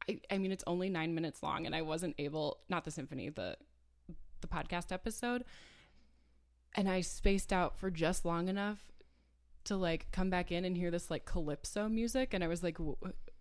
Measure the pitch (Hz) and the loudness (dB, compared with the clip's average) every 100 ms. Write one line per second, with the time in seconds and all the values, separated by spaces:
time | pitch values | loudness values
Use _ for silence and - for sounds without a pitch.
0 | - 220 - 196 190 190 - 175 185 175 | -4 -4 -2 0 2 0 0 0 2 0
1 | 160 165 165 - - 165 165 160 156 156 | 0 0 -2 -2 -2 -2 0 -2 0 -2
2 | 175 147 143 156 147 - - 175 156 151 | -2 -2 -2 0 -2 -2 -2 -4 -2 -8
3 | 135 135 104 151 90 - - _ _ _ | -8 -6 -6 -4 -6 -6 -14 _ _ _
4 | - 170 - - 175 165 143 175 170 185 | -14 -12 -10 -8 -4 -4 -2 -4 -2 -4
5 | 226 214 240 247 247 - - - - - | -4 -2 0 -2 -4 -14 -20 -20 -20 -20
6 | - - - _ _ _ _ - 196 185 | -20 -20 -20 _ _ _ _ 0 2 2
7 | 180 - 202 196 - 190 170 - 190 165 | 0 4 6 6 4 2 2 0 -2 2
8 | 165 185 170 170 180 190 202 208 - - | 2 2 2 2 2 0 -2 -4 -10 -20
9 | - - _ _ - - - 196 180 165 | -20 -20 _ _ -20 -12 -4 0 2 2
10 | - - 190 180 180 175 180 180 175 170 | 0 2 4 4 2 0 2 2 2 0
11 | - 160 - 180 151 151 - - 214 220 | 0 -4 0 0 2 0 -2 0 2 2
12 | 233 262 254 190 170 170 170 165 156 139 | 2 2 2 2 2 2 0 0 -2 -2
13 | 185 - - - | -4 -6 -8 -10